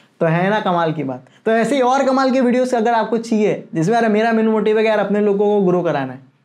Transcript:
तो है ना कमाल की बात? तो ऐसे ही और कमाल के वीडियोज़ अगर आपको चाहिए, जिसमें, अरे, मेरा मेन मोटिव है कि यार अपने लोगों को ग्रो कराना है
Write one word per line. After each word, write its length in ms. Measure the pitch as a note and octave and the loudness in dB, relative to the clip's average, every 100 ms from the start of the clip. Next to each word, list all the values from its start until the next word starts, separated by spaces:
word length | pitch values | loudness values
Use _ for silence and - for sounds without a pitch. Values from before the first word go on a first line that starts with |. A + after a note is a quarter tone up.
| _ - | _ -4
तो 60 | E3 | 0
है 240 | E3 F#3+ | 0 0
ना 100 | G#3+ | 0
कमाल 320 | G3+ E3+ E3 | 0 -2 -2
की 120 | D3+ | -4
बात? 200 | C3 B2 - _ A3 | -6 -8 -14 _ -2
तो 40 | |
ऐसे 240 | A3+ A3+ | 0 2
ही 60 | C#4+ | 0
और 240 | B3 C4+ | 2 2
कमाल 260 | C4+ C4+ C4 | 2 2 2
के 100 | C4 | 2
वीडियोज़ 360 | B3 B3 B3 A#3+ | 2 0 0 0
अगर 160 | A3+ | 0
आपको 260 | A3+ A3 A3+ | 0 0 -4
चाहिए, 460 | A3+ G#3+ G3+ C#3+ - | -2 0 0 -2 -6
जिसमें, 220 | D#3+ E3 A#3 | -4 0 0
अरे, 120 | A3+ | 2
मेरा 240 | G#3 A#3 | 0 0
मेन 160 | A3 A3 | 0 0
मोटिव 280 | A3 G#3+ G#3+ | 0 0 0
है 60 | |
कि 60 | A3 | 2
यार 100 | G#3+ | 0
अपने 220 | F#3+ G#3 | 0 0
लोगों 260 | G#3 G3 G#3 | 0 0 0
को 200 | G#3 F#3 | 2 2
ग्रो 160 | F3+ | 0
कराना 300 | E3 C#3+ C3 | 0 -4 -6
है 80 | B2+ - _ | -10 -20 _